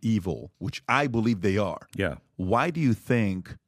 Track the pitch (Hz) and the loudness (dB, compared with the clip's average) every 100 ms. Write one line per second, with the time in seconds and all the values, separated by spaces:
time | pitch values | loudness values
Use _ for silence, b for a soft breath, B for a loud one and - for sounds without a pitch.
0 | 113 110 90 62 - - 127 - - 131 | 0 0 0 -6 -8 -10 -8 -6 0 0
1 | 147 117 113 104 98 98 98 76 - - | 2 0 0 2 0 0 -2 -6 -8 -4
2 | 92 - _ - 92 113 156 165 139 107 | -4 -4 _ -6 0 2 2 2 2 2
3 | - 120 104 92 - - | 2 0 2 -2 -8 -16